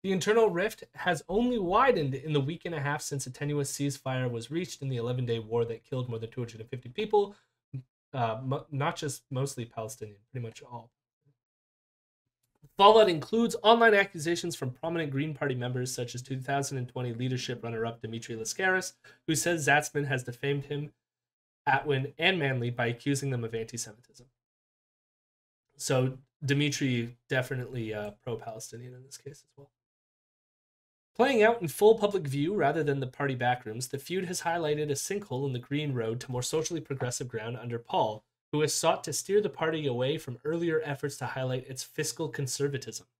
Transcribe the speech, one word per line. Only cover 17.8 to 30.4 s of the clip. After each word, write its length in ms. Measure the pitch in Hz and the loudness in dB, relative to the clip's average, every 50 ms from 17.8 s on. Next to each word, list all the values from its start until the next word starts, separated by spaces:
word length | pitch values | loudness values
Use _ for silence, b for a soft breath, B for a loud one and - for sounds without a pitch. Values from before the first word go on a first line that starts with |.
| 113 117 113 - | -4 -4 -4 -8
Dimitri 340 | - 110 113 113 113 - 117 | -10 -8 -8 -8 -8 -8 -8
Lascaris, 600 | 110 110 - - - 190 190 185 185 185 - - B B B B B B - | -8 -6 -6 -4 0 2 2 2 2 0 -4 -12 B B B B B B -2
who 60 | 160 | 0
says 320 | 143 - 170 175 165 139 143 | 2 2 2 2 2 4 6
Zatzman 380 | 143 147 147 - - 147 143 | 4 4 4 2 -2 -2 0
has 180 | 135 139 123 120 | 0 -2 -2 -2
defamed 400 | - 120 - - 139 143 143 139 | -6 -10 -4 -2 -2 -2 -2 -2
him, 280 | - 147 143 151 151 _ _ _ _ _ _ _ _ _ _ _ _ _ _ _ 147 | -4 -6 -6 -6 -8 _ _ _ _ _ _ _ _ _ _ _ _ _ _ _ 2
Atwin, 440 | 131 139 - 151 139 131 135 - - - | 2 2 4 2 0 2 0 -4 -4 0
and 200 | 165 180 190 175 | 2 2 2 2
Manley 320 | 143 135 131 123 120 123 | 2 0 0 0 -2 -2
by 160 | 120 123 120 | -2 0 -2
accusing 440 | 117 120 - - 143 139 135 143 139 | -2 -2 -2 -2 -2 0 0 0 -2
them 140 | 131 120 117 | -2 -2 -4
of 100 | 110 113 | -4 -4
anti-Semitism. 720 | 113 110 - - 117 - 110 104 117 _ _ _ - 120 _ _ _ _ _ _ _ _ _ _ _ _ _ _ _ _ _ _ _ _ _ _ _ _ _ _ _ _ _ _ | -6 -6 -6 -8 -10 -10 -10 -12 _ _ _ _ -20 -20 _ _ _ _ _ _ _ _ _ _ _ _ _ _ _ _ _ _ _ _ _ _ _ _ _ _ _ _ _ _
So 420 | - - - 139 127 127 131 131 - - _ _ _ 151 | -10 -2 0 2 2 2 2 -2 -6 -18 _ _ _ -2
Dimitri 720 | 135 143 143 147 147 139 - 147 131 123 120 113 120 - _ _ _ | 0 2 2 2 2 0 0 0 2 2 0 -2 -4 -8 _ _ _
definitely, 680 | 135 131 123 - 139 127 123 117 127 120 113 110 107 | -2 -2 0 -2 -4 -6 -6 -6 -6 -6 -6 -4 -4
uh, 180 | 107 104 104 101 _ | -6 -6 -8 -10 _
pro-Palestinian 720 | _ 127 113 - - 113 110 113 - - - 120 123 127 127 | _ -8 -8 -8 -8 -12 -12 -12 -14 -14 -14 -16 -16 -16 -18
in 100 | 127 127 | -20 -20
this 120 | 131 - | -20 -20
case 280 | - _ 139 143 - _ | -18 _ -18 -18 -18 _
as 80 | _ _ | _ _
well. 140 | - 143 _ _ _ _ _ _ _ _ _ _ _ _ _ _ _ | -20 -20 _ _ _ _ _ _ _ _ _ _ _ _ _ _ _